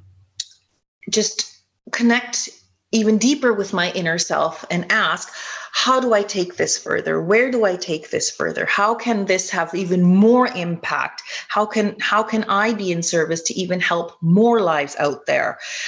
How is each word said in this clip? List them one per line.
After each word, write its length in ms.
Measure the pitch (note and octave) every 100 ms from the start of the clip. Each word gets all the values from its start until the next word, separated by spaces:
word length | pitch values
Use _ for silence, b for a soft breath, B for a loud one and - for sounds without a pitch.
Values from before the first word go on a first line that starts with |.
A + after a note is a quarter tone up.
| - _ _ - - _ _ _ _ _ -
just 460 | G#3+ G3+ - - - _ _ -
connect 580 | - A#3+ A#3+ A#3+ A#3+ - - _ _ _
even 260 | A3+ G#3+ A3
deeper 360 | A#3 D4 B3
with 200 | G#3 F#3+
my 180 | F#3 F3
inner 260 | F#3 E3+ E3+
self 460 | - D3+ D#3 - -
and 180 | F3 E3+
ask, 380 | G#3+ F3 F3+ - B B B B
"How 260 | - B3+ C4
do 140 | B3
I 100 | G#3
take 320 | G3+ G3+ F3+ -
this 220 | D#3+ -
further? 440 | - E3 D#3 D#3+
Where 300 | E3 G#3+ C4
do 140 | B3 G3+
I 100 | F3+
take 340 | F3+ D#3 -
this 200 | - -
further? 360 | - E3 D#3 -
How 300 | - G#3 A3+
can 300 | B3 G#3+ G3
this 240 | F#3+ -
have 240 | F#3 E3 F3
even 280 | F3+ F3+
more 440 | F3+ F#3 A3 A#3+ B3
impact? 760 | F3+ F3 E3+ - C#3+ C3 - - B B
How 160 | G#3 G#3+
can, 300 | A3+ G#3 G3+
how 240 | - G#3
can 200 | A3 A3 G#3+
I 280 | G3 A3
be 180 | G#3+ F#3+
in 120 | E3+
service 380 | E3+ E3+ D#3+ E3
to 100 | - -
even 240 | F3+ F3+
help 320 | F3 E3+ E3+ -
more 400 | E3 F#3 A#3 A#3
lives 340 | F3+ D3+ C#3+ -
out 280 | D3 B2+ -
there 340 | C#3 A#2+ - B B